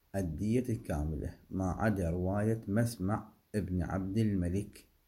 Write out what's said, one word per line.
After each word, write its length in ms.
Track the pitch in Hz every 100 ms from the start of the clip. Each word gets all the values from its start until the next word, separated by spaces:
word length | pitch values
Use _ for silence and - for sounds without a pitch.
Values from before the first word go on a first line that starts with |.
| _ 98
الدية 520 | 90 78 104 120 120
الكاملة 640 | 117 - 80 76 76 - - -
ما 200 | 95 92
عدا 400 | - 110 98 82
رواية 540 | 87 90 101 110 113 101
مسمع 640 | 104 120 - 92 110 - - _
ابن 280 | 107 87 92
عبد 360 | 76 92 95 104
الملك 720 | 107 95 85 92 - - - _